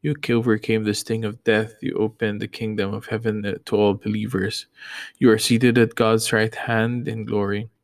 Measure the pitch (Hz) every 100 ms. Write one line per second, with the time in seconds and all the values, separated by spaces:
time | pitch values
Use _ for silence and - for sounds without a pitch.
0 | 151 143 - 117 117 107 - 113 107 104
1 | - 113 110 110 - 107 110 - - -
2 | 107 - 107 104 107 - 113 107 98 101
3 | - 113 113 107 101 - - 107 104 101
4 | 107 107 107 92 98 - - _ - -
5 | - _ 123 110 - 117 123 117 113 -
6 | 113 113 - 113 110 - - 113 113 123
7 | 120 113 107 107 101 101 113 _